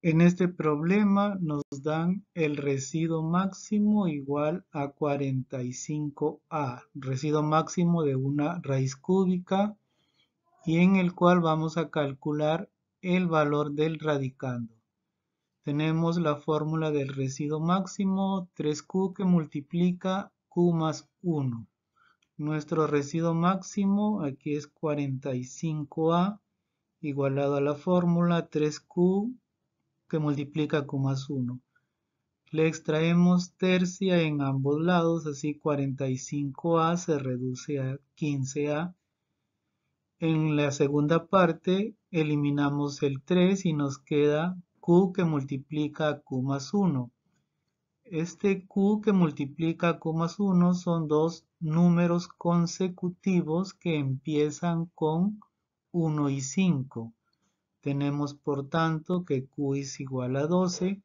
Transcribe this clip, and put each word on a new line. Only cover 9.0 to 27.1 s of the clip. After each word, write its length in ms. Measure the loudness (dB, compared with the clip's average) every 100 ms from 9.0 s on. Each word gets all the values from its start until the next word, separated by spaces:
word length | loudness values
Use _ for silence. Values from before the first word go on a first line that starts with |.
| -2 2 2 0 -2 0 0 -4 _ _ _ _ _ _ _ _
y 120 | 0 4
en 160 | 6
el 200 | 6 2
cual 260 | 4 4 6
vamos 380 | 4 0 0 -2
a 120 | -4
calcular 800 | -2 -2 -4 -4 -2 0 -2 -4 _ _ _
el 240 | -2 0 2
valor 460 | 2 2 2 -2
del 260 | 0 -2 -2
radicando. 760 | -2 -2 -2 -6 -6 -6 -8 _ _ _ _ _ _ _ _ _
Tenemos 520 | -4 -2 0 2 2 2
la 200 | 0 -2
fórmula 560 | 0 -2 0 -2 0
del 160 | -2 -4
residuo 500 | -4 -6 -4 -4 -2
máximo, 880 | 0 0 -2 -4 -2 0 -2 -2 -6
tres 300 | _ -4 -4
Q 300 | -4 -2 -2
que 100 | 0
multiplica 1040 | 2 2 2 -8 -6 0 0 0 -4 -4 -6 _ _
Q 260 | 2 2
más 360 | 2 0 -2 -10 _
uno. 440 | -2 -2 -2 -4 -10 _ _ _ _ _ _ _
Nuestro 500 | -4 -4 -2 0 2
residuo 480 | 2 0 -2 0
máximo 880 | 2 2 0 -4 -2 0 2 2 0
aquí 320 | -4 -6 -6
es 140 | -6 -6
cuarenta 680 | _ -4 -2 -2 -4 -4
y 80 | -6
cinco 720 | -6 -6 -4 -4 -6 -2 2
A, 260 | 2 0 -2 _ _ _ _ _ _
igualado 560 | -8